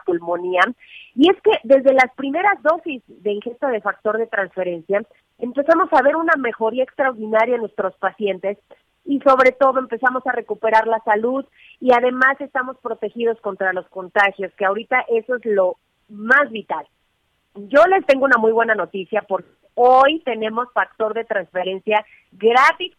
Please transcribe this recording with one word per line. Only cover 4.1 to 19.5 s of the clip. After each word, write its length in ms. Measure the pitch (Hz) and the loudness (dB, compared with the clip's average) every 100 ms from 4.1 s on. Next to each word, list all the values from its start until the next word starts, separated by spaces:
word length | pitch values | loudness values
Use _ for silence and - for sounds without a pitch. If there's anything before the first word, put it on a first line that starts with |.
| 214 | -4
de 100 | 226 | -4
transferencia, 760 | 208 185 - 180 170 160 202 226 _ _ _ | -4 -6 -6 -6 -6 -4 -4 -4 _ _ _
empezamos 500 | 247 277 285 330 370 | -6 -2 0 0 2
a 100 | 302 | 2
ver 120 | 269 320 | 2 2
una 200 | 330 311 | 0 -2
mejoría 460 | 240 - 226 247 | -2 -4 -4 -2
extraordinaria 720 | 262 - 262 233 214 220 233 240 | -4 -2 -4 -4 -2 0 0 -2
en 60 | |
nuestros 340 | 208 - 190 - | -4 -6 -6 -6
pacientes 640 | 190 - 202 190 196 208 _ - _ _ | -8 -4 -4 -4 -6 -8 _ -20 _ _
y 160 | - 277 | -6 0
sobre 300 | 277 262 262 | 2 4 4
todo 280 | 262 269 262 | 2 0 0
empezamos 460 | 254 226 254 254 262 | -4 -4 -2 -2 -4
a 40 | |
recuperar 560 | 240 220 208 226 220 226 | -6 -8 -4 0 2 2
la 120 | 220 | -2
salud 460 | 226 214 233 269 269 _ - _ | 0 -2 0 -4 -8 _ -20 _
y 100 | 254 | 2
además 480 | 240 247 254 262 262 | 2 2 0 0 0
estamos 380 | 277 269 254 254 | -4 -6 -6 -8
protegidos 640 | 233 226 214 233 233 220 | -10 -8 -8 -4 -4 -4
contra 320 | 208 190 190 | -8 -4 -4
los 160 | 185 - | -4 -8
contagios, 640 | 190 185 208 196 196 185 | -12 -4 0 0 0 -10
que 120 | - 190 | -4 -2
ahorita 380 | 202 226 254 - | -2 -2 -4 -2
eso 260 | 226 220 247 | -2 -2 -6
es 100 | 220 | -2
lo 320 | 202 185 - _ _ _ | 0 0 -2 _ _ _
más 420 | 208 220 269 277 | -10 0 2 2
vital. 360 | 220 165 160 143 _ _ _ _ _ _ 202 | -4 -10 -10 -10 _ _ _ _ _ _ -20
Yo 260 | 202 277 349 | 0 4 4
les 180 | 381 - | 4 2
tengo 200 | 269 269 | 0 2
una 120 | 240 | 2
muy 140 | 220 | 2
buena 240 | 226 226 208 | 2 0 -2
noticia 480 | 170 196 180 208 - | -4 -8 -6 -6 -4
porque 220 | 185 - | -6 -8